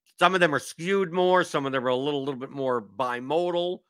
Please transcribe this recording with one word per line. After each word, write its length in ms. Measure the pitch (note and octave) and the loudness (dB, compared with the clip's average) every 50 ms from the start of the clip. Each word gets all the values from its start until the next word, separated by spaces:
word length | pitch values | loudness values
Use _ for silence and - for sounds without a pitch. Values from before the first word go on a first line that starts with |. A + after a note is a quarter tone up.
| _ _ _ - | _ _ _ 4
some 140 | F3 F3+ F#3+ | 4 4 6
of 60 | F#3 | 4
them 160 | F3+ D#3 C#3+ | 4 4 4
are 40 | B2+ | 0
skewed 520 | - - - - E3 F#3 G3 G3 F#3+ E3 | -4 -6 -10 -8 -2 -2 0 0 0 0
more, 320 | E3+ F#3 F3+ F3+ F#3 F3+ E3+ | 0 2 2 4 4 4 2
some 220 | - - D3+ C#3 | 0 -2 -2 -2
of 60 | C3+ C3 | 0 -2
them 120 | C3+ A#2+ | -2 0
are 40 | B2+ | 0
a 60 | B2+ | 0
little, 280 | B2+ C#3 D3+ D3 C#3 C3+ | 0 0 -2 -2 -2 -4
little 160 | C#3+ C3+ A#2+ | -6 -6 -8
bit 120 | C3 C3 | -10 -10
more 300 | C#3 C#3 C3+ C3 B2 A#2+ | -8 -4 -2 -2 -2 -2
bimodal, 1000 | G#2 G2+ F#2+ G#2 B2+ B2 A#2+ B2 B2+ C3+ D3+ E3+ F3 F3 E3+ F3 F3 F3+ F#3 F3 _ | -4 -8 -6 -4 -4 -4 -4 -6 -4 -2 -2 0 0 0 -2 -2 -2 -4 -6 -8 _